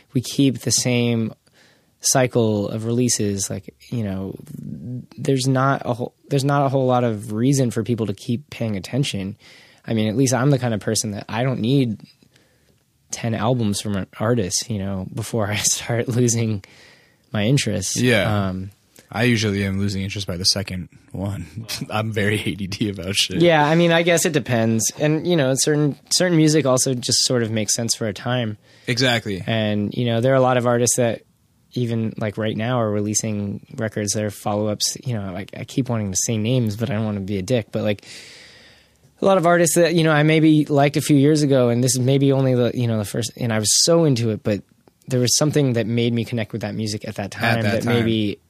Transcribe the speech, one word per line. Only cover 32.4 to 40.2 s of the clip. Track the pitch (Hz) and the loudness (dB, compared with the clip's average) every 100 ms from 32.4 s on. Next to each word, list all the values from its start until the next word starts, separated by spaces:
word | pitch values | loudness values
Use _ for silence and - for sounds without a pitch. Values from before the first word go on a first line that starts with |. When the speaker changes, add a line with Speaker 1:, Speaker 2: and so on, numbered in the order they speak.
| 110 104 | -4 -4
Speaker 1:
now | 113 123 | -2 0
are | 110 | 0
releasing | 104 104 104 113 104 101 101 - - | -2 -2 -2 -4 -4 -6 -8 -12 -6
records | 110 110 104 | -6 -4 -4
that | 107 | -2
are | 107 | -4
follow-ups. | - 110 104 107 104 - - | -6 -4 -2 -2 -4 -6 -6
You | 131 | -6
know, | 110 95 | -6 -6
like, | 90 98 - | -10 -12 -14
I | |
keep | - - 135 | -8 -4 -2
wanting | 113 101 | -2 -2
to | 92 | -4
say | - 110 | -2 -2
names, | 110 131 110 104 | 0 0 0 -2
but | 110 | -4
I | |
don't | 104 | -2
wanna | 110 101 | -4 -4
be | 95 98 | -4 -6
a | |
dick. | 92 123 - | 0 -2 -2
But, | 110 | -4
like, | 107 101 - - - - - - - - _ _ _ - | -2 -4 -8 -20 -20 -20 -20 -20 -20 -20 _ _ _ -2
a | |
lot | 202 190 | 2 4
of | 165 | 4
artists | 175 165 175 | 4 4 4
that, | 165 | 4
you | 170 | 4
know, | 160 | 4
I | 147 | 4